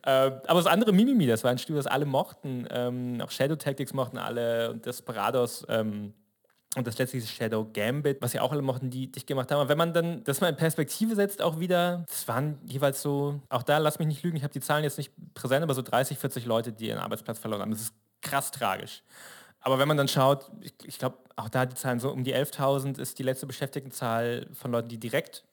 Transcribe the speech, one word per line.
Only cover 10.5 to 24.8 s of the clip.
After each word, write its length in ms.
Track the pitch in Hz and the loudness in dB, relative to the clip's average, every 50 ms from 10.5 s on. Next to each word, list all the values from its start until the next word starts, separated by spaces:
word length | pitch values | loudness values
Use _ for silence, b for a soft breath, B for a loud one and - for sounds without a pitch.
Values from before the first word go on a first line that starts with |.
in 40 | 147 | 2
Perspektive 640 | - 165 160 156 - 151 - - - 220 220 226 | 2 0 0 2 0 -2 -2 0 -2 0 0 2
setzt, 260 | 202 202 202 202 - | 2 2 0 0 0
auch 160 | - 170 160 160 | 0 0 0 0
wieder, 460 | 175 180 180 175 175 180 175 175 170 - | 0 2 4 4 4 2 0 -2 -6 -6
das 200 | - - - - | -8 -8 -4 -2
waren 320 | 113 123 143 151 151 - - | 0 0 0 0 -2 -6 -10
jeweils 380 | - 127 135 147 139 135 - | -8 -2 2 2 2 2 2
so, 380 | - 147 143 143 143 143 143 143 - _ | -2 0 0 2 0 0 -2 -6 -6 _
auch 160 | 135 120 120 | -2 -2 4
da, 140 | - 147 156 | 4 4 6
lass 200 | 156 151 143 - | 4 2 2 2
mich 80 | 165 | 0
nicht 160 | 156 151 - | 0 0 0
lügen, 140 | - 175 165 | -2 -2 -2
ich 80 | 151 135 | 0 -4
hab 80 | 143 | -4
die 80 | - 135 | -6 -6
Zahlen 240 | - - 147 151 156 | 0 0 2 2 2
jetzt 120 | 143 - | 0 -2
nicht 140 | - 143 - _ - - - _ | -4 -8 -10 _ -20 -20 -18 _
präsent, 300 | - - 120 131 143 165 | -8 0 2 2 2 4
aber 100 | 160 131 | 2 0
so 80 | 131 | -2
dreißig, 360 | 120 - - 120 131 - 147 - | 0 2 2 2 2 2 -2 -4
vierzig 260 | - 131 - 131 117 | -4 -4 -4 -4 -2
Leute, 260 | 120 110 113 113 123 | 2 0 2 2 -2
die 140 | 107 107 113 | -6 -6 -4
ihren 140 | 110 110 104 | -4 -4 -4
Arbeitsplatz 400 | 90 - 113 110 - - 113 - | -4 -4 -6 -6 -6 -8 -10 -8
verloren 220 | - 110 107 101 | -4 -4 -4 -2
haben. 100 | 98 107 | -2 -4
Das 80 | 110 107 | -4 -4
ist 140 | 113 - _ _ _ _ _ _ | -4 -8 _ _ _ _ _ _
krass 300 | - 147 139 139 139 - | -8 -2 -2 -2 -2 -2
tragisch. 500 | - - 120 101 95 98 107 - - - B B B B B B B B B B B B | -6 -2 0 0 0 -2 -6 -12 -14 -18 B B B B B B B B B B B B
Aber 220 | - 127 135 131 | 0 2 4 4
wenn 80 | 139 147 | 4 4
man 80 | 156 | 4
dann 100 | 147 139 | 2 2
schaut, 420 | 135 - 143 131 135 143 143 - - - - | 2 4 6 6 6 4 4 -2 -16 -20 -18
ich, 120 | - - _ _ - | -18 -18 _ _ -18
ich 140 | - - - | -16 -10 -6
glaub, 280 | 165 147 - - _ - - | -6 -6 -6 -8 _ -14 -12
auch 140 | - - 113 | -10 -10 -4
da 180 | - 139 127 | 0 0 0
die 80 | 127 131 | 0 -2
Zahlen 240 | - - 131 123 120 | -6 -4 -2 -2 -2
so 140 | 117 139 | -2 -2
um 100 | - 131 | -2 -2
die 100 | 127 131 135 | -2 0 0
elftausend 640 | 127 143 143 - - 139 135 139 139 135 139 135 - | 0 0 -2 -2 0 2 2 2 2 0 -4 -6 -6
ist 200 | - - - - | -8 -10 -8 -4
die 60 | 127 | -2
letzte 220 | 131 127 - - 135 | -2 -2 -2 -6 -10
Beschäftigtenzahl 1000 | 127 - 139 131 - 147 135 135 - - 131 117 113 117 120 120 120 120 - - | -6 -6 -8 -6 -6 -8 -10 -10 -10 -6 -2 -2 0 0 0 0 -2 -4 -6 -10
von 180 | - - - 127 | -16 -10 -6 0
Leuten, 200 | 120 117 | 0 0